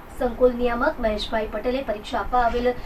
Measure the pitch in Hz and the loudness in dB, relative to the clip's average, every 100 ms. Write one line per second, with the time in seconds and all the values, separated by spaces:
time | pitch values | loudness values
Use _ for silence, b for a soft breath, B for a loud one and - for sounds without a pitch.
0 | - - 254 233 247 240 240 240 277 320 | -14 -4 -2 4 4 4 0 2 0 0
1 | 233 208 - 220 214 214 247 254 277 208 | 0 -2 -2 -2 -2 -4 -2 -2 -2 -6
2 | - 254 294 247 240 240 240 247 | -4 -4 0 2 4 2 0 0